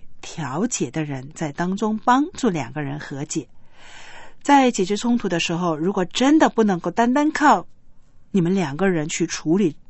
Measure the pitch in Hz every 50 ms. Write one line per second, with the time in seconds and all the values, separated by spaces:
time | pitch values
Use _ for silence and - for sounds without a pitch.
0 | - - - - - - - 165 147 123 131 165 233 - - - 165 120 - 160
1 | 151 147 139 127 127 147 - - 165 143 - - 175 185 190 - 220 214 214 214
2 | - 247 240 277 302 381 - - 262 214 170 151 135 127 135 151 143 139 143 151
3 | - - 147 135 151 - - 160 - - - - - - - - - - - -
4 | - - - - - - - - - - 285 277 262 247 - - 185 196 202 208
5 | - 233 240 226 - 185 175 165 - - 170 170 180 170 156 143 165 196 202 190
6 | 180 - - - 254 277 311 311 302 208 - 226 220 208 180 170 - 175 - 226
7 | 233 240 254 294 294 311 302 - 302 277 214 175 - - - - - - - -
8 | - - - - - - - 190 165 175 196 196 170 135 139 160 196 196 175 156
9 | 147 156 - - 170 - - - - 151 170 208 202 151 139 - -